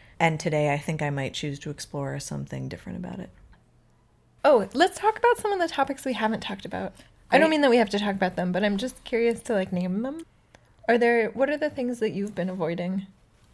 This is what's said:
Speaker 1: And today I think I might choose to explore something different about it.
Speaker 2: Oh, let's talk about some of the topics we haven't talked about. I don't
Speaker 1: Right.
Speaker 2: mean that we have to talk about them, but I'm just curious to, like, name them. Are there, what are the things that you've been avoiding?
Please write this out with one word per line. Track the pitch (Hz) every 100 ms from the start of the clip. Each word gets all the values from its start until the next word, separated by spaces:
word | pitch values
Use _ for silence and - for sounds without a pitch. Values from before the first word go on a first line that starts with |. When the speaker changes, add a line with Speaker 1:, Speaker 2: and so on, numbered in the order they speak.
| - -
Speaker 1:
And | 165 156
today | 165 151 147
I | 143
think | 147 156
I | 147
might | 139 135
choose | - 147 143
to | 151
explore | 143 - 147 135 139
something | - 147 143 135 135
different | 170 - 180
about | 180 190
it. | 180 - - - _ _ _ _ _ _ _ _ 294
Speaker 2:
Oh, | 247 196
let's | 285 370 -
talk | 427 427
about | 480 480
some | 427
of | 392
the | 330
topics | - 277 269 262
we |
haven't | 214 220 220
talked | - 196
about. | 190 185 190 - - _ _
I | 269
don't | 320
Speaker 1:
Right. |
Speaker 2:
mean | 311
that | 277
we | 247
have | 208
to | 202
talk | 202 196
about | 185 185
them, | 180
but | 180
I'm | 208 202
just | 247 -
curious | - 233 233 233
to, | -
like, | 214 190
name | 185 180 190
them. | 254 320 330 _ _ - _ _ -
Are | 233
there, | 233 233 214
what | 226 269
are | 294
the | 302
things | 294 247 240
that | 220
you've | 160 208 190
been | 185
avoiding? | 185 165 170 180 190 190 _ _ _ _